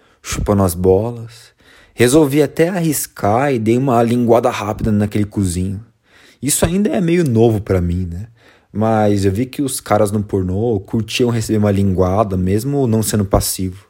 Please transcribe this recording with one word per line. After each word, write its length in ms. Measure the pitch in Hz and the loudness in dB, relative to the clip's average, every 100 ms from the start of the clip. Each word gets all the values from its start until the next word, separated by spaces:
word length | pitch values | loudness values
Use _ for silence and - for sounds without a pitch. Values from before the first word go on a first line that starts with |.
| _ _ | _ _
chupando 420 | - - - 101 | -10 -6 0 2
as 120 | 95 | 0
bolas. 720 | 87 92 95 113 120 113 - - _ _ _ _ | 2 2 2 0 -8 -14 -18 -20 _ _ _ _
Resolvi 480 | - 123 147 143 147 | 0 4 4 4 2
até 260 | 139 - 165 | 0 0 -2
arriscar 880 | 190 165 135 - - 101 113 147 | 0 -2 -2 -6 -4 0 0 0
e 40 | 127 | 0
dei 200 | 113 120 | 0 0
uma 240 | 139 117 | 2 2
linguada 480 | 117 123 117 117 120 | 2 2 4 4 2
rápida 420 | 113 104 107 110 | -2 -6 -4 0
naquele 320 | 104 104 107 | 0 0 -2
cozinho. 580 | 101 - 95 87 92 98 113 _ _ _ - - | -2 -2 -2 -2 -4 -6 -12 _ _ _ -20 -8
Isso 240 | 135 - 175 | -4 0 0
ainda 240 | 185 208 | 0 0
é 100 | 226 | 0
meio 240 | 170 170 | 0 2
novo 340 | 151 110 117 107 | 2 4 4 2
pra 220 | 101 92 | 0 0
mim, 240 | 87 90 | 0 -2
né? 240 | 90 87 110 _ _ _ _ | -4 -8 -14 _ _ _ _
Mas 540 | 104 110 110 104 101 | -4 0 2 2 2
eu 80 | 98 | 0
vi 140 | 95 131 | 0 -4
que 160 | - | -4
os 180 | 139 - | -6 -6
caras 320 | - 107 104 | 0 2 2
no 100 | 107 | 0
pornô 560 | 104 101 92 92 120 101 | -2 -4 -2 -2 -2 -2
curtiam 500 | - 117 110 - 120 | -4 -6 -4 -2 0
receber 260 | 117 107 107 | 0 -2 0
uma 140 | 104 | 2
linguada, 680 | 101 98 90 92 98 110 92 | 2 0 2 2 2 0 0
mesmo 500 | 92 101 135 143 127 | 0 -2 -2 -2 0
não 160 | 110 | 0
sendo 220 | 104 107 | 0 -2
passivo. 640 | 101 101 - - 92 95 | 0 0 -2 -4 -8 -8